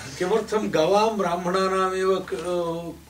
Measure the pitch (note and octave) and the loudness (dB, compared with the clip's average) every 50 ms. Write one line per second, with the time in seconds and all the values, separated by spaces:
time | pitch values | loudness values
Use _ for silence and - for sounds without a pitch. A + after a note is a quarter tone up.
0 | - C#3 - - F3+ - A3 A3+ G#3 - G#3 G#3+ G#3 G3 - D#3 D#3 F3 G3 G#3 | -12 -12 -6 -4 -2 0 2 0 0 0 -2 0 0 2 2 2 4 4 4 4
1 | G#3+ A3+ A3 G3 F#3 F3 E3+ F3+ F#3 F3 F#3 F#3+ F#3+ F#3+ F#3+ F#3+ F#3 F#3 F#3+ F#3+ | 4 2 2 0 0 0 0 -2 -2 0 0 0 0 2 2 2 0 0 0 0
2 | F#3+ F#3+ F#3+ F#3 F#3 - F#3+ E3 D#3+ F3 F3+ F3 E3+ E3+ E3 E3+ E3+ E3 E3 E3+ | 2 2 2 0 0 -6 -8 -6 -4 -4 -2 -2 -2 -2 -4 -6 -8 -10 -12 -14
3 | - | -18